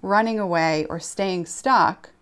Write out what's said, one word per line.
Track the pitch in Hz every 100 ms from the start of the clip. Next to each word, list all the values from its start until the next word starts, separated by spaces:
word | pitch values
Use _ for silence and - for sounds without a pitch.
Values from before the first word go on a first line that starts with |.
running | 185 202 226 220
away, | 196 170 160 156 151
or | 165
staying | - - 196 180 170
stuck | - 269 247 214 196 - _